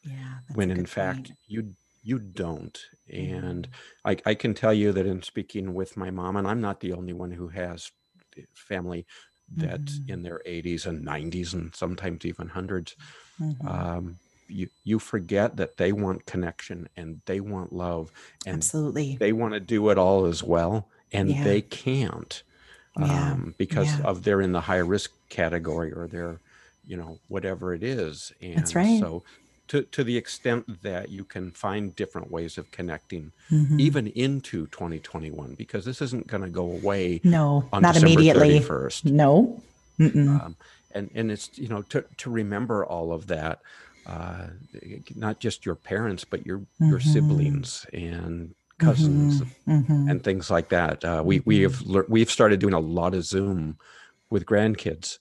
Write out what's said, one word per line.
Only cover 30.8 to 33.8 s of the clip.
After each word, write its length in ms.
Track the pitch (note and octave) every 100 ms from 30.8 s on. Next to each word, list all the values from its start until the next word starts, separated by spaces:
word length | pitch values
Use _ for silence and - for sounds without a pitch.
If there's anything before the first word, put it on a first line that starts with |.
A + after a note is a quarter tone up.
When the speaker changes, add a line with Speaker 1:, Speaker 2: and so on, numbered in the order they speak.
Speaker 2:
that 260 | G#2 F2+ -
you 160 | F#2+
can 260 | F#2+ G2 F#2
find 440 | - G#2 G#2 G2+ -
different 340 | G2 F2 -
ways 280 | E2+ E2 -
of 120 | D#2
connecting, 640 | - F2 D2+ _ F2 D#2 _ -
Speaker 1:
Mm-hmm. 300 | D#3 C#3+ D3